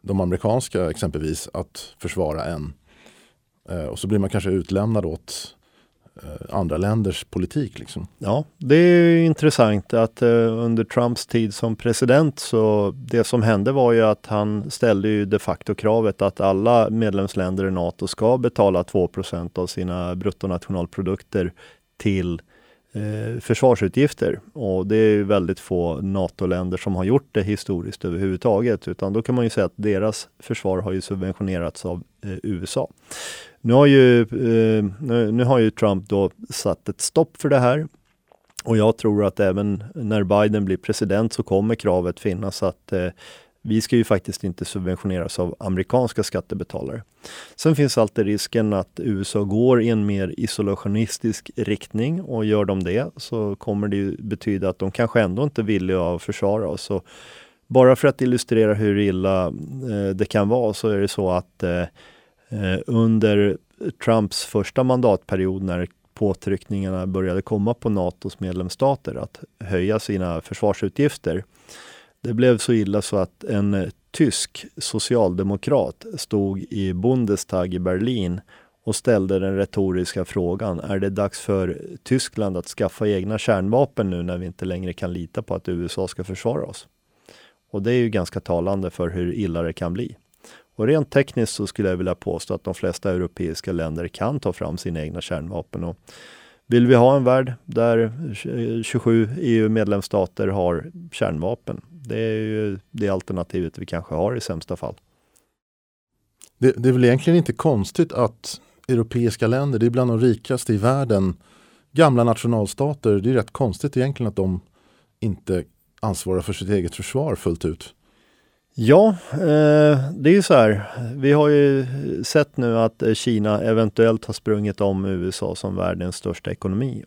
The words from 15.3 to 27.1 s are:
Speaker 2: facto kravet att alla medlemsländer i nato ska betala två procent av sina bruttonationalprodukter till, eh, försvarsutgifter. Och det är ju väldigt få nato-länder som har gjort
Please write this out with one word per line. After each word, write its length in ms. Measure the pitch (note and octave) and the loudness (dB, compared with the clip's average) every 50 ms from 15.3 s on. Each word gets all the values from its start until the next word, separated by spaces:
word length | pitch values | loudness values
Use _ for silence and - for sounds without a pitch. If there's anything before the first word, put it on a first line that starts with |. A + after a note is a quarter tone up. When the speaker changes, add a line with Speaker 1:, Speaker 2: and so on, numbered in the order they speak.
| G#2 G2+ | 0 0
Speaker 2:
facto 360 | - - F2 - - - G2+ | 0 -2 -4 -4 -4 -6 -6
kravet 460 | - - G#2+ A2 A#2 A2 G#2 F#2+ - | -2 0 2 2 2 2 0 0 0
att 200 | G2 G2 - - | 0 -2 0 2
alla 480 | G2 G2 F#2+ F#2+ G#2+ A#2 A#2+ A#2 A2 - | 2 2 2 4 4 4 4 4 4 2
medlemsländer 800 | G#2+ A2+ A2+ G#2+ F#2+ G2 G2 G2 - G2 F2+ F#2 F#2+ F#2+ F#2+ | 2 0 0 0 0 -2 -2 -2 -2 -4 -4 -2 -2 -2 -2
i 40 | F#2+ | -2
nato 360 | F#2 F2+ E2+ E2+ - - G2+ | 0 -2 -2 -4 -4 -4 -8
ska 300 | F#2 - - A2 A2+ B2+ | -8 -2 0 2 2 2
betala 460 | C3 B2+ B2 - - G2+ G2 F#2 F2 F2+ | 2 0 0 2 4 4 4 4 2 0
två 240 | - - G2 F2+ | 0 0 0 0
procent 500 | F2 - G2 F#2 - - F2 F2 F2 - | 0 -2 -6 -8 -6 -8 -8 -8 -8 -6
av 100 | F#2 F2+ | -6 -6
sina 480 | F2 - F#2 F2+ F2+ F2+ F2+ F2 F2+ F2+ | -6 -6 -6 -6 -6 -4 -6 -6 -6 -6
bruttonationalprodukter 1400 | F#2 F#2 G2+ - - - F#2+ F2 F2 - - G2 F2+ F2 - - - F#2+ F#2 G2 - - _ - G2+ F2+ F2 - _ - - _ _ _ _ _ | -6 -4 -6 -6 -4 -4 -4 -4 -6 -6 -6 -6 -6 -6 -6 -6 -6 -4 -4 -4 -6 -6 _ -4 -2 -2 -4 -6 _ -18 -20 _ _ _ _ _
till, 440 | - - G#2+ G2 F#2+ F2 F2 E2+ D#2+ - _ _ _ _ _ _ _ _ _ - | -6 -2 -2 0 0 -2 -4 -6 -6 -10 _ _ _ _ _ _ _ _ _ -10
eh, 460 | G#2+ G#2 G#2+ G#2+ G#2+ A2 A2+ A#2+ A#2+ | -8 -8 -8 -8 -8 -8 -8 -8 -6
försvarsutgifter. 1000 | - - A2+ - C3+ B2+ A#2+ - G#2+ F#2 - B2 D3 C#3 - - - - E2 - - - - | -2 -2 0 4 4 4 4 4 2 0 2 2 2 2 0 -2 -4 -4 -4 -4 -10 -16 -10
Och 340 | D3+ A#2 G2 F#2 F#2+ F#2 | -6 -4 -2 -2 -2 0
det 80 | G2 A2 | 0 2
är 140 | A2 A2 G#2+ | 4 4 4
ju 120 | G#2+ G#2 G2+ | 4 2 2
väldigt 360 | G2 G#2 G2 F2+ F2 F#2+ - | 2 0 0 0 -2 -4 -6
få 420 | - - F#2+ F2 F2 E2+ D#2+ C#2+ | -6 -4 -2 -2 -2 -2 -4 -4
nato-länder 760 | G2 G2 G2 G2 F#2 E2+ - - F#2+ F#2 F2+ F2+ F#2 F2+ F#2 | -4 -4 -2 -2 -2 -4 -4 -4 -4 -2 -2 -2 -2 -4 -6
som 180 | F2 - G2+ F#2+ | -6 -4 -4 -4
har 80 | F2+ F#2 | -2 0
gjort 240 | G2 | 2